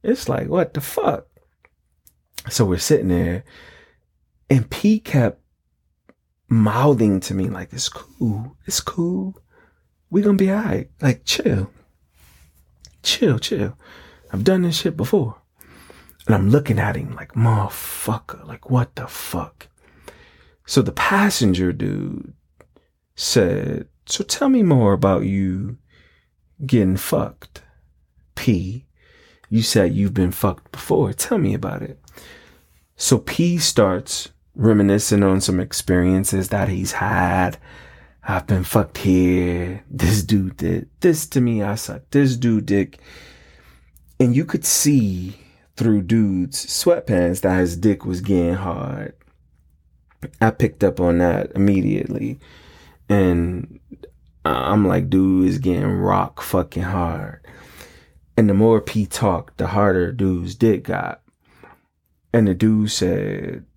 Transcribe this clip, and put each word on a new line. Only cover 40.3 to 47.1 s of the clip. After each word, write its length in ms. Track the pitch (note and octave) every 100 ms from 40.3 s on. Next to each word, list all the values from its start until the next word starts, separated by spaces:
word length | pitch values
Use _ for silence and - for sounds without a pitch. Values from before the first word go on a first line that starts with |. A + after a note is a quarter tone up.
| G#2+ F#2 -
did 320 | E2 F2+ - _
this 260 | F3+ D#3+ -
to 120 | C#3
me. 220 | A#2+ A2+
I 120 | G2+
sucked 380 | A2 - G2+ _
this 240 | C#3 C#3 A#2+
dude 300 | A#2+ A2 G2
dick." 320 | G2 F#2+ - - - - - - _ _ _ _ _ _ _
And 140 | B2
you 100 | B2
could 200 | E3+ D#3
see 720 | - - D3 C#3+ G#2 F#2 F#2 G#2 - _ _ -
through 260 | A2+ G#2+
dude's 640 | F2 A2+ G#2 F#2 F2+ -
sweatpants 760 | - - F3+ E3+ -